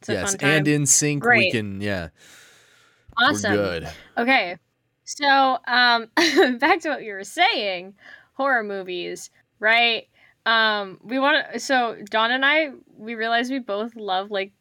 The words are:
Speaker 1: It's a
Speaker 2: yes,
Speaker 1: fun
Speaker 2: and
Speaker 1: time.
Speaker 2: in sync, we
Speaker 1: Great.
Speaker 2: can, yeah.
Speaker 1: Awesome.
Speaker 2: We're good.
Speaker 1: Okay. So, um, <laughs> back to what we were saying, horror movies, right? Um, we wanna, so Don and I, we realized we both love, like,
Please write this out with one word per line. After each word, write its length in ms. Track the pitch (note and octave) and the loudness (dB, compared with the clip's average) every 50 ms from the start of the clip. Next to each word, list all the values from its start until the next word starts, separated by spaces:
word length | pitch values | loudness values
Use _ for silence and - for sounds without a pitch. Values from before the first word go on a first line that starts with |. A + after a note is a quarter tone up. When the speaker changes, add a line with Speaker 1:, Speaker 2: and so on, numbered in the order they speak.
Speaker 1:
It's 80 | - - | -8 -4
a 40 | A2+ | -4
Speaker 2:
yes, 160 | F#2+ F2+ G2+ G2 | -2 -2 -4 -4
Speaker 1:
fun 120 | G2 C#3+ C#3 | -2 0 2
Speaker 2:
and 180 | D3+ D#3 D3 | 2 2 2
Speaker 1:
time. 80 | D3 D3 | 2 2
Speaker 2:
in 120 | D3 D3 | 2 2
sync, 360 | C3+ - - D3+ D3 D3 C#3+ D3 | 2 2 2 2 0 -2 0 2
we 40 | A#3 | 2
Speaker 1:
Great. 240 | A#3+ A3 G3 F3+ - | 4 4 4 2 0
Speaker 2:
can, 280 | A#2 G#2+ G2+ G2 G2 G2+ | -2 -4 -4 -6 -6 -4
yeah. 260 | G#2 G2+ F#2 E2+ E2+ - _ - - - - - - _ _ _ _ _ _ _ _ _ _ _ - - - | -4 -4 -4 -6 -8 -12 _ -20 -20 -20 -20 -20 -20 _ _ _ _ _ _ _ _ _ _ _ -10 -2 0
Speaker 1:
Awesome. 340 | A#3 C4+ D4 - G#3 G#3+ G3 | 2 2 2 0 0 0 0
Speaker 2:
We're 40 | G#3 G3+ F#3+ F3+ E3 | 0 0 0 -2 -4
good. 80 | - D#3+ D#3+ - - - - - | -6 -10 -14 -16 -20 -10 -6 -4
Speaker 1:
Okay. 380 | A#3 A#3+ C4+ B3+ F#3+ F3 F3+ - _ _ _ _ _ _ _ _ _ | 0 2 2 0 0 -2 -6 -12 _ _ _ _ _ _ _ _ _
So, 540 | - - - D4 C#4 C#4 C4+ C4+ C4 C4 - - | -14 -10 -2 2 4 4 6 4 4 2 0 -2
um, 400 | - B3 B3 B3 B3 A#3+ A#3 A#3 - - | -2 2 4 4 4 4 2 0 -2 -2
<laughs> 420 | - F4 E4 C#4 D4 F#4 C4 B3+ A#3 | 0 2 2 4 4 4 4 2 2
back 220 | - D#4 F4+ E4+ | 2 2 2 2
to 80 | - D#4+ | 0 -4
what 100 | C#4 A#3+ | -6 -6
we 100 | - A3 G3+ | -6 -10 -12
were 120 | F#3+ G3 | -12 -12
saying, 680 | - - D4+ F4 G4+ A4 D4 G#3+ G3+ F#3 F3 F3+ F#3+ G3+ _ - - - - _ _ _ | -8 -2 0 2 2 2 0 -2 -2 -4 -6 -8 -12 -18 _ -20 -20 -20 -20 _ _ _
horror 280 | - C4+ C#4 C4 A#3 G#3+ | -4 0 0 0 0 0
movies, 680 | G#3 G3 G3 F#3 F#3 F3+ F3 F3 F3 F3 F3 - - _ _ _ _ _ - | -2 -6 -8 -8 -8 -8 -8 -8 -8 -10 -12 -14 -18 _ _ _ _ _ -2
right? 480 | G#3 G#3+ A3+ A#3 A#3 A#3 A3+ G#3+ - _ _ _ _ _ _ _ - | 2 2 4 4 4 4 2 0 -4 _ _ _ _ _ _ _ -2
Um, 520 | - A#3 A3+ A3 A3 G#3+ G#3 G3+ F#3+ F#3 - - | 0 2 4 4 2 2 0 -4 -6 -10 -16 -12
we 140 | G3+ A#3+ C4+ | -6 -2 0
wanna, 400 | C4+ C#4 D4+ D4 - - - A#3 | 2 2 2 2 0 -2 -6 -8
so 360 | - - C4 B3+ A#3+ A#3 - - G#3 G3+ | -4 0 0 2 2 0 -4 -8 -8 -4
Don 220 | - A3 A3 A3+ | -2 0 0 2
and 140 | B3 C4 C4+ | 0 2 2
I, 240 | C#4 D4 D#4 D#4+ C#4+ B3 - - _ _ | 2 2 2 0 -2 -6 -12 -20 _ _
we 180 | - G#3 A3 A#3 | -16 -12 -10 -8
realized 360 | A3 A3 A3+ A#3 A#3 B3 B3 C4+ | -6 -2 0 0 0 0 -2 -4
we 60 | C#4 | -6
both 360 | B3 - G3 G3+ A3 A#3+ A#3 | -6 -6 -6 -6 -6 -6 -10
love, 340 | A#3 G#3+ G3 F#3 F#3 G3 G#3 | -10 -6 -4 -4 -4 -4 -4
like, 220 | G#3+ F#3+ G3 G3+ _ _ | -4 -6 -6 -6 _ _